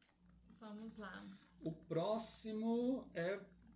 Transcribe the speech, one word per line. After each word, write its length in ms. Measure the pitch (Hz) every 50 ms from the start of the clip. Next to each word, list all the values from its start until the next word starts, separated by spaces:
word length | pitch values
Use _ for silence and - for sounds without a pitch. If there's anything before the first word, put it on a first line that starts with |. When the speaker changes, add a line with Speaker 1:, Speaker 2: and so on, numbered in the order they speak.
| - _ _ _ - - - - - - - -
Speaker 1:
Vamos 380 | 226 214 208 208 220 226 220
lá. 280 | 214 208 190 180 196 208 196 190 - - - - -
Speaker 2:
O 100 | - 160
próximo 1400 | 160 - - - 156 160 175 208 220 226 226 - - - - 220 214 214 220 226 233 233 240 247 269 247 - - -
é, 240 | 175 170 180 202 196 - - - - - - -